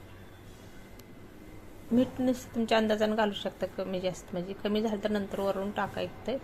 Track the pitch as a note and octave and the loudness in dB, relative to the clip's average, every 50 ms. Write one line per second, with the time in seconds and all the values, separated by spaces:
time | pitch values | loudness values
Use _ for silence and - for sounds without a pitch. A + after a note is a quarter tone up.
0 | - - - - - - - - - - - - - - - - - - - - | -16 -16 -16 -16 -16 -16 -16 -16 -16 -16 -16 -16 -16 -16 -16 -16 -16 -14 -16 -16
1 | - - - - - - - - - - - - - - - - - - A#3 B3 | -16 -16 -16 -16 -16 -16 -16 -16 -16 -16 -14 -14 -14 -14 -14 -14 -2 2 4 6
2 | B3+ B3 - - B3+ B3+ B3 B3 - - - A#3 A3+ A3+ A#3 A3 A3 G#3+ G#3+ G#3 | 6 4 2 2 4 4 2 2 0 -4 -2 0 2 6 6 6 6 6 6 4
3 | G#3+ G#3+ G#3+ A3+ G#3+ G#3 G3+ - - F#3+ - - F#3 F3+ - - F#3+ F#3 F#3+ F3+ | 4 4 6 6 4 4 2 0 -2 -4 -4 -2 -4 -4 -2 -2 -4 -2 -2 0
4 | F#3 F#3 F3+ - - - - F3+ F3 G3 G3+ - - G#3 G#3 G#3+ A3 A3+ G#3+ G3+ | 0 0 -2 -2 -6 -6 -4 -4 -4 -4 -4 -2 0 2 2 2 2 2 2 0
5 | G#3 G#3 G#3+ G#3 G3 G3 - G3 G3 G3 F#3+ F#3+ F#3+ G#3 G3+ G#3+ G3 F#3 - F#3 | 0 2 2 0 0 0 -2 0 2 2 2 2 0 -2 0 -2 -2 -2 -2 -2
6 | F3+ F3+ - - - G#3+ B3+ C4 | -4 -4 -4 -6 -4 -2 -2 -2